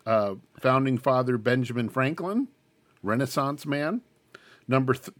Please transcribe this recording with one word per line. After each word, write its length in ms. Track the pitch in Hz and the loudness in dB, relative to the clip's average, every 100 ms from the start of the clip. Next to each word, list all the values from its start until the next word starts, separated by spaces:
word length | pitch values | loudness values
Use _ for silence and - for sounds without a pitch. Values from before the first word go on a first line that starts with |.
| 113 | 0
uh, 280 | 110 101 98 _ - | 2 2 -4 _ -2
founding 380 | 131 131 135 123 | 2 2 2 0
father 380 | 139 127 127 120 | 2 2 2 0
Benjamin 520 | 117 127 120 120 113 | 2 0 0 -4 -2
Franklin, 580 | 131 131 165 180 226 269 _ _ _ _ _ | -2 -2 -2 -2 -2 -2 _ _ _ _ _
Renaissance 640 | 95 117 131 151 139 143 151 | -2 0 0 -2 -2 -4 -4
man. 360 | 143 151 226 _ _ _ - - - - | -2 -2 -4 _ _ _ -20 -20 -16 0
Number 260 | 135 131 | 2 2
th-, 160 | 131 - | 0 -2